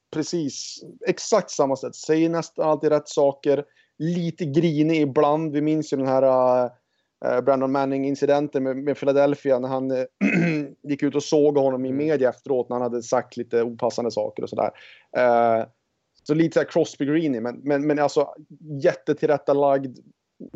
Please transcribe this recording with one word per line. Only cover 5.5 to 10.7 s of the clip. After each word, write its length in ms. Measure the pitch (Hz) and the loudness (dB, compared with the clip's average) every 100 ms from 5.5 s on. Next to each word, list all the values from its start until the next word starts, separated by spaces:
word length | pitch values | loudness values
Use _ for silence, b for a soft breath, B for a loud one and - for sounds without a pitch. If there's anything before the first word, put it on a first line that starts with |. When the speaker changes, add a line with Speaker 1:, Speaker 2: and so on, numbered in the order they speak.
Speaker 1:
Vi 80 | 143 | -2
minns 320 | 151 156 151 | 0 -2 -2
ju 40 | 139 | -4
den 100 | 135 | 0
här, 580 | 131 135 127 127 127 120 - _ _ _ - | 2 4 4 4 2 0 -6 _ _ _ -8
eh, 160 | 127 123 | -2 0
Brandon 320 | 123 135 131 | 2 2 2
Manning-incidenten 920 | 139 135 135 135 139 143 143 147 139 | 0 -2 -2 -2 -2 0 0 0 -4
med, 140 | 131 131 | -4 -4
med 220 | 143 131 | -4 -2
Philadelphia 600 | 139 139 143 143 143 123 | 0 2 2 0 0 0
när 100 | 127 | 0
han, 220 | 131 131 | -4 -2
eh, 140 | 131 127 - 202 180 | -4 -4 -2 0 2
<clears throat> 400 | 170 151 143 | 0 0 -4